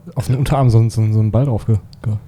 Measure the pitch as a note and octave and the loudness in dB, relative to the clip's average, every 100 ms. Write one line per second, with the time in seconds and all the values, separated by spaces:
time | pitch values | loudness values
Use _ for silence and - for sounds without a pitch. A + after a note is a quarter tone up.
0 | - - - B2+ C#3 C#3+ B2+ A2+ A2+ A2+ | -12 -10 -4 -2 0 2 2 4 2 0
1 | A2 A2 A2 A2 C#3+ G#2+ - G#2+ - - | 0 2 2 0 0 -2 0 -2 -2 -10
2 | A2+ G#2+ | -6 -6